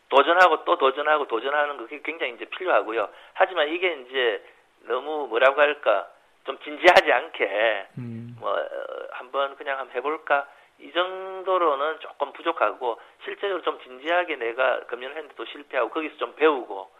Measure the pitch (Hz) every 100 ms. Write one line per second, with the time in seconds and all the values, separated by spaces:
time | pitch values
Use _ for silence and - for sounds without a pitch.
0 | _ 131 143 175 185 151 - 170 135 139
1 | 147 151 131 113 131 147 147 139 117 147
2 | - 160 147 117 110 - 180 131 101 110
3 | 101 - - - 190 180 147 170 185 151
4 | 123 135 120 101 - - _ _ 107 123
5 | 143 156 135 113 131 139 147 147 127 101
6 | - - _ _ - 131 - 147 165 180
7 | 160 123 151 - 107 101 113 104 95 -
8 | 120 113 117 117 107 95 71 - - 65
9 | - - 127 135 139 135 143 135 123 127
10 | 135 156 - 143 143 - _ _ 143 165
11 | 180 185 190 190 185 185 170 135 147 156
12 | - - 139 - 165 165 107 98 123 110
13 | - _ - 202 202 180 156 143 127 127
14 | 147 175 170 139 117 117 131 117 - 120
15 | 127 151 147 - 117 147 143 139 117 160
16 | 156 - 117 113 151 139 107 98 95 _